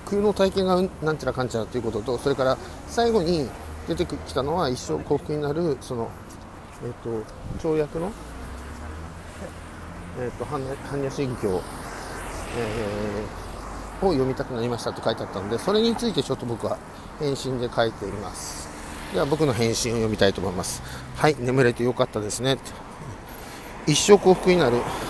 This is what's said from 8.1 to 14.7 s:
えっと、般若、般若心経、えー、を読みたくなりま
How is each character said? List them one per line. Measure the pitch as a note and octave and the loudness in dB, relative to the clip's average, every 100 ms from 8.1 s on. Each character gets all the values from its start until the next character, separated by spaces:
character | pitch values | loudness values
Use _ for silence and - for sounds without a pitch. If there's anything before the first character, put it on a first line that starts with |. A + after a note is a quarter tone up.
| A#3 - - - - - - - - - - - - G3 - - - - - - B2+ | -6 -12 -12 -12 -12 -12 -12 -10 -10 -12 -12 -14 -12 -12 -12 -14 -14 -12 -12 -10 -6
え | A#2+ | -6
っ | - | -4
と、 | |
般 | A#2 C#3 C3 | -4 -4 -4
若、 | C#3 - | -6 -4
般 | C#3+ C3+ | -2 -2
若 | |
心 | C#3 C3 A#2 | 0 -2 0
経、 | G#2 F2+ - - - - - - - - - A#2+ | 2 0 -2 -10 -10 -10 -10 -8 -8 -8 -6 -4
え | A2 A2+ G#2 G#2 G#2 G2+ G#2+ - - - - - - - | -2 -2 -2 -2 -2 -2 -6 -8 -10 -10 -10 -10 -10 0
ー、 | F#3+ | 2
を | |
読 | C#3 C3 | 4 2
み | B2+ | 0
た | |
く | C3+ | -2
な | A#2+ | 0
り | |
ま | A#2+ | 0